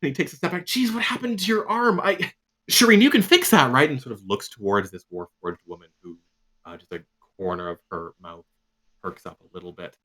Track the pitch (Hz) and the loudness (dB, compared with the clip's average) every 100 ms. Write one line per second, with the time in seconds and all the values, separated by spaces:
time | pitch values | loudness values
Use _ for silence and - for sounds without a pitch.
0 | 151 135 143 143 170 180 180 - 254 226 | -6 -4 -6 -4 -4 -4 -6 -2 -2 -2
1 | - 254 247 226 185 220 214 220 240 180 | -4 -4 -6 -6 -2 -2 -2 -2 0 0
2 | - 196 180 - _ _ _ - 233 214 | 0 -2 -4 -10 _ _ _ 2 6 8
3 | 247 277 196 359 359 208 135 123 151 139 | 6 4 4 2 4 4 4 4 4 0
4 | 131 107 95 101 - - 101 101 95 92 | -8 -16 -4 -6 -6 -10 -2 0 -2 -10
5 | _ 90 87 _ 90 85 _ 87 85 _ | _ -14 -14 _ -12 -12 _ -20 _ _
6 | 87 85 _ _ _ _ - 85 _ 87 | -20 -20 _ _ _ _ -20 -20 _ -16
7 | 82 _ _ _ 95 90 87 87 _ 87 | -16 _ _ _ -8 -8 -8 -12 _ -14
8 | 85 _ 87 85 87 _ _ _ _ _ | -14 _ -20 -20 _ _ _ _ _ _
9 | 92 85 - 85 _ 92 87 87 87 _ | -16 -16 -18 -20 _ -20 -20 -18 -18 _